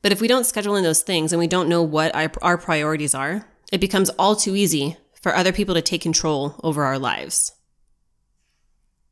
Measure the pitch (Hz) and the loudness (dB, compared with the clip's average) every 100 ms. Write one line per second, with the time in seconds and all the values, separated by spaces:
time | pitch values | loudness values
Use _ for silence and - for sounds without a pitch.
0 | 208 196 226 254 240 - 202 202 175 156 | 0 0 2 2 2 0 -2 0 2 2
1 | - 180 156 170 170 185 165 170 165 151 | 2 -2 0 0 2 0 2 2 2 2
2 | 156 - 156 - 175 175 - 156 151 156 | 0 0 -4 -2 0 0 0 -2 0 -2
3 | 147 135 139 196 - _ - 190 190 190 | -2 -2 -2 -6 -8 _ -6 -2 0 2
4 | 190 - 190 208 - 196 196 151 139 - | 0 2 2 2 0 2 2 2 0 -6
5 | _ - 185 175 185 190 190 175 - 170 | _ -8 -2 0 0 0 0 0 0 -4
6 | 165 160 156 147 143 - 160 151 139 135 | -2 -2 0 -2 -4 -4 -4 -2 -2 -2
7 | 127 - 71 - - _ _ _ _ _ | -2 -4 -4 -2 -2 _ _ _ _ _
8 | _ _ _ _ _ _ _ _ _ _ | _ _ _ _ _ _ _ _ _ _
9 | _ | _